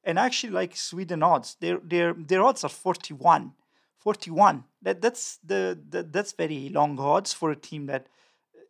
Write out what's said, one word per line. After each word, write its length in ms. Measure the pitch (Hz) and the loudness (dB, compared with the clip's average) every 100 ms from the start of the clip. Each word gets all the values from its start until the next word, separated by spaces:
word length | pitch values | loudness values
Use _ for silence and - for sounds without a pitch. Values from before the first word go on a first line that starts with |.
| 196 | -2
And 140 | 170 | 0
I 60 | 247 | 2
actually 280 | 247 240 | 0 -4
like 220 | 185 180 - | -4 -4 -6
Sweden 480 | - 170 180 170 | -8 -8 -6 2
odds. 320 | 165 151 110 - | 4 4 0 -8
Their, 200 | 170 180 | -4 -4
their, 340 | 175 175 170 | 0 0 0
their 300 | 170 151 185 | -2 0 4
odds 200 | 233 - | 4 2
are 60 | 147 | -4
forty-one. 840 | - 185 170 - 143 160 151 113 - _ _ _ _ | -6 -4 -4 -6 0 4 4 2 -16 _ _ _ _
Forty-one. 640 | 208 208 - 165 202 143 - _ | -4 -2 -2 4 4 4 -8 _
That, 200 | 190 185 | -4 0
that's 360 | 220 247 - - | 0 -2 -10 -10
the, 360 | 165 196 185 175 147 | -4 -2 -2 -4 -8
the, 140 | 170 | -8
that's 300 | 170 165 202 | -4 -4 -4
very 360 | - 160 151 139 | -4 -4 -4 -4
long 300 | 143 147 139 | 0 0 0
odds 340 | 139 170 202 | 2 2 0
for 180 | - 160 | -4 -2
a 40 | 147 | -4
team 300 | - 156 139 | -8 -10 -6
that 220 | 135 131 _ _ _ _ - | -8 -8 _ _ _ _ -20